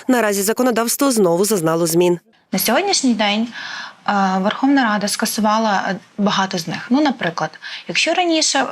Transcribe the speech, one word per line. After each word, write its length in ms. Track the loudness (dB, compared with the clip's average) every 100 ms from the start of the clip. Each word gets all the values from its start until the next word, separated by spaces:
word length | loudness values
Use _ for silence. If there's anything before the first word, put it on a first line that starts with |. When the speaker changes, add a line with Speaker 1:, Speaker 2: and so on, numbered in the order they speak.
| 0
Speaker 1:
Наразі 340 | 2 2 0
законодавство 720 | -2 0 0 0 -2 0 0
знову 340 | 2 2 2 2
зазнало 420 | 0 0 0 2
змін. 320 | 2 2 0 -6 _ _
Speaker 2:
На 80 | -4
сьогоднішній 540 | 0 0 0 0 0
день, 340 | 2 0 0 -4 -8 -12 -12 -14 -8 -2
е, 60 | 0 2 0
Верховна 440 | 0 0 2 2
Рада 240 | 2 0 -2
скасувала, 760 | -2 -4 0 2 2 2 0 -2
е, 60 | -6 -8 -2
багато 400 | 0 0 -2 -4
з 100 | -6
них. 200 | -8 0
Ну, 120 | 2
наприклад, 480 | 2 0 -4 -4 -6 -8 -14 -12 -6
якщо 260 | -2 0
раніше, 520 | 0 2 2 0 0 0